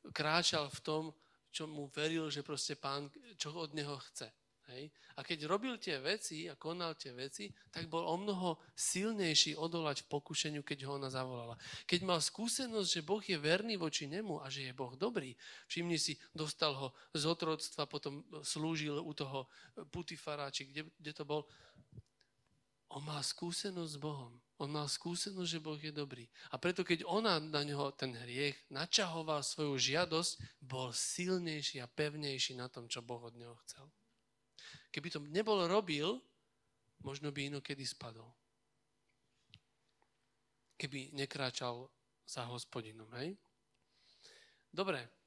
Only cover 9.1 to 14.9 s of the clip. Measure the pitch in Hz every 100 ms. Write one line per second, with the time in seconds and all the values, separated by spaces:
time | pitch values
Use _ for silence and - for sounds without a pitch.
9.1 | 214 175 147 156 151 165 170 156 139 -
10.1 | 147 - 151 156 147 143 143 135 143 135
11.1 | 131 131 123 117 117 - - - 180 185
12.1 | 170 147 - 233 - 254 220 180 175 151
13.1 | 214 196 165 147 180 226 202 165 - 143
14.1 | 170 214 147 135 139 131 127 127